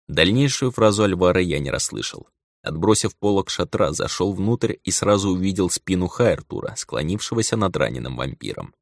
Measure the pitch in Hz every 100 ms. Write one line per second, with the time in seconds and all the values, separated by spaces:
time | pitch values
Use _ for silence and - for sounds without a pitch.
0 | - 73 85 117 139 - 127 120 110 101
1 | 104 90 90 90 90 71 67 62 - -
2 | - - - _ _ _ - 78 92 107
3 | 107 - 104 98 - - 87 - 80 76
4 | - - 92 95 101 120 113 - - 87
5 | 98 101 98 92 95 95 90 - - 92
6 | 87 - 117 78 - - - - - 60
7 | 78 104 - 117 110 113 98 87 62 62
8 | 60 62 67 - 52 - 50 _